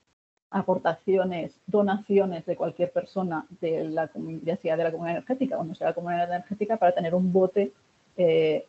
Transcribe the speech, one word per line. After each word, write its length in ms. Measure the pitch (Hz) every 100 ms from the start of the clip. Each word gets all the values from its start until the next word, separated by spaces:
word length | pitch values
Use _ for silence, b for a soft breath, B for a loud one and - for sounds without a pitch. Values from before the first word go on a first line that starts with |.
| _ _ _ _ _
aportaciones, 1040 | 196 185 185 170 165 - 190 185 175 - - -
donaciones 800 | 208 202 196 - 196 190 170 170
de 100 | 170
cualquier 340 | 165 - 175
persona, 540 | 175 180 - 185 160 160 180
de 240 | 170 160
la 260 | 160 160 160
comu-, 280 | 156 160 160
ya 140 | 165 180
sea 200 | 170 160
de 80 |
la 60 | 170
comunidad 280 | 160 170 170
energética 400 | - 262 262 -
o 60 |
no 100 | 165
sea 140 | - 160
la 60 |
comunidad 340 | 165 175 175 175
energética, 480 | 175 - 196 208 226
para 160 | 175
tener 220 | 180 170
un 180 | 180 185
bote, 400 | 185 185 202 202 - _ _ _ -
eh, 480 | 175 160 160 156